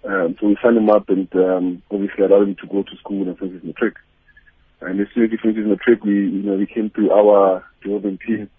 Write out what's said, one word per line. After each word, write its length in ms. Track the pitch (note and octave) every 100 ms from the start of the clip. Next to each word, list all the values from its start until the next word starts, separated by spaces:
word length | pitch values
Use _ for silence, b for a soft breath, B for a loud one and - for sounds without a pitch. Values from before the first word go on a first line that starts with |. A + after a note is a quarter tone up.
Um, 320 | - G2 E2+ F2+
so 80 | G#2+
we 100 | G2+
signed 140 | A#2+ A#2
him 120 | G#2+
up 200 | G#2 G2+
and, 180 | F#2+ F#2 F#2
um, 480 | F#2 F#2 F2+ F2+ _
obviously 340 | G2+ G2 - F#2+
allowed 220 | G2 G2+
him 80 | F#2
to 80 | -
go 160 | G2+
to 140 | G2 -
school 280 | - G2+ F#2
and 100 | F2
finish 160 | F#2+
his 100 | F2+
matric. 320 | E2 - A2 - _ _ _ b b _ _ _
And 180 | E2+ F#2
as 80 | G2+
soon 120 | - A2+
as 60 |
he 60 | A2
finished 220 | A2+ A2
his 80 | G#2+
matric, 360 | G2 - A2
we, 100 | G#2
you 300 | G2+ G2 G2
know, 140 | G2+ F#2+
we 80 | G2+
came 240 | - G#2+ -
to 160 | G2+
our 520 | F#2+ G#2 G2+ G2 F#2 - _
development 360 | G2+ G2+ G2 F#2+ -
team. 240 | G#2+ G#2